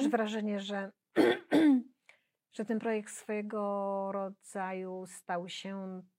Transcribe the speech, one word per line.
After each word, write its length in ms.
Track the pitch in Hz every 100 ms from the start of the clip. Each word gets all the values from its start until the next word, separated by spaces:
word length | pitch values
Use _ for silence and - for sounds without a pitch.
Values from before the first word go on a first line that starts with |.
masz 100 | 269
wrażenie, 480 | 220 214 220 214 202
że, 320 | 196 202 196 - _ -
<clears throat> 360 | - - - 294 311 262 - _ _ _ _ _ _
że 120 | - 214
ten 140 | 220
projekt 300 | 226 220 214
swojego 960 | - - 214 208 214 202 202 196 196 196
rodzaju 960 | 196 196 196 - 202 190 190 185 185 185
stał 440 | - - 180 180
się 520 | - 196 196 190 185 185